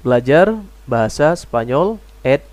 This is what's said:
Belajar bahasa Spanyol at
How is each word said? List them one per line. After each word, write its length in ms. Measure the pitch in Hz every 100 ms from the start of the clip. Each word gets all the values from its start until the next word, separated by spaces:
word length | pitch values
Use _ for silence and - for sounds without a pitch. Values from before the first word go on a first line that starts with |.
Belajar 560 | 127 123 123 151 196 220 196 - -
bahasa 480 | 117 110 - 147 175
Spanyol 640 | - 117 113 135 190 220 - - 127
at 160 | 139 -